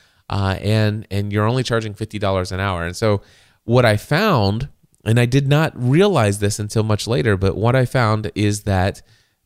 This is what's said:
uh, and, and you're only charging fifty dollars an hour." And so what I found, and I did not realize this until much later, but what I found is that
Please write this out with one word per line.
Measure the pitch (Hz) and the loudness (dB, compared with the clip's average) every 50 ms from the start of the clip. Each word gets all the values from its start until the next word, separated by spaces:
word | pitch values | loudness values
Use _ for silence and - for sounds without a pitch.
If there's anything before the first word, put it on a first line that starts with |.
| _ _ _ _ _ - | _ _ _ _ _ -8
uh, | - 101 98 95 95 - | -4 -2 -2 -2 -2 -2
and, | - 101 107 110 107 107 104 110 107 - | -2 0 0 2 2 0 -2 -4 -8 -6
and | - 101 101 104 101 | -6 -6 -4 -2 -2
you're | 107 104 | 0 0
only | 110 123 131 123 | 0 0 -2 -2
charging | - 127 113 110 107 98 | -2 -2 -2 -4 -6 -8
fifty | - 113 - - 104 | -10 -10 -10 -6 -4
dollars | 104 98 95 92 92 92 95 | -2 -2 0 -2 -2 -4 -4
an | 92 | -4
hour." | 98 101 95 87 85 | -4 -4 -4 -4 -6
And | 87 90 | -6 -6
so | - 117 110 104 98 - - _ _ _ _ _ _ _ | -2 0 0 0 0 -4 -10 _ _ _ _ _ _ _
what | 107 120 127 123 | 0 2 4 4
I | 113 104 104 | 4 2 0
found, | - - 147 160 214 220 175 120 101 98 101 113 135 143 - _ _ _ _ _ _ | -2 -2 -2 0 0 2 2 2 2 0 0 -2 -6 -8 -10 _ _ _ _ _ _
and | 107 113 120 | 0 2 2
I | 123 | 2
did | 120 123 139 139 135 | 2 2 0 2 2
not | 143 151 160 143 - | 2 2 2 0 -2
realize | - 123 123 135 165 196 208 185 139 110 101 101 104 | -2 0 2 4 4 4 4 4 2 2 2 2 0
this | 104 101 104 - | -2 -2 -2 -4
until | 104 107 - 113 107 | -6 -2 -2 -2 0
much | 110 107 104 - 104 | 0 0 -2 -2 -2
later, | 117 147 147 117 101 | -2 0 2 0 0
but | 90 98 98 - - | 2 0 0 0 0
what | 104 117 123 | 0 2 2
I | 131 127 | 2 0
found | - - 135 120 107 110 107 104 - - | 0 0 0 2 2 0 0 -2 -6 -4
is | - 107 104 104 101 - | 0 0 0 0 -2 -2
that | 104 95 92 90 101 - - - _ _ _ _ _ _ _ _ | -2 0 0 0 0 -2 -6 -12 _ _ _ _ _ _ _ _